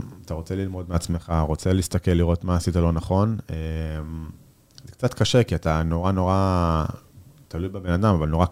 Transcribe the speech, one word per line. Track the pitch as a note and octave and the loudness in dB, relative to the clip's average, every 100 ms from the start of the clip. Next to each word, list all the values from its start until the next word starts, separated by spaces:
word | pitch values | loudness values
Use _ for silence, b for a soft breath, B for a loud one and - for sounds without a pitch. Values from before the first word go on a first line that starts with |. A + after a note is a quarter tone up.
| - - - | -6 -14 -10
אתה | |
רוצה | D#2+ E2 F#2+ | -10 -6 -6
ללמוד | F#2+ F#2 E2+ | -6 -8 -4
מעצמך, | E2+ - E2+ - E2 | -4 -2 -6 -2 0
רוצה | D#2 D#2 F#2 | 0 0 0
להסתכל, | F#2+ F2 F2+ F#2+ | 0 0 -2 2
לראות | E2+ E2+ E2+ | 2 2 0
מה | F#2 F2 | 0 0
עשית | F2+ F2 | 0 0
לא | E2+ | 2
נכון. | D#2+ - F#2 G#2+ A2 - | 0 0 0 0 -2 -6
אה, | D#2+ D#2+ D#2+ D#2+ D#2 D#2 D#2+ D#2+ - - _ _ - - | -8 -6 -6 -6 -6 -8 -10 -12 -16 -20 _ _ -20 -20
זה | |
קצת | - B2+ | -4 -2
קשה, | - A2 B2+ | 0 2 4
כי | A2+ E2 | 2 0
אתה | E2+ D#2 | 0 0
נורא, | E2 E2 F#2 | 2 0 0
נורא... | F#2+ F#2 F#2+ F#2+ F2+ E2+ E2 - - - - - - - | 2 2 4 4 2 2 2 0 -6 -16 -20 -20 -20 -12
תלוי | D#2+ F#2 | -8 -6
בבן | G2 F2+ | -6 0
אדם, | F2 A2 F2 | 2 4 4
אבל | D2+ | 2
נורא | D#2+ F2+ | 2 2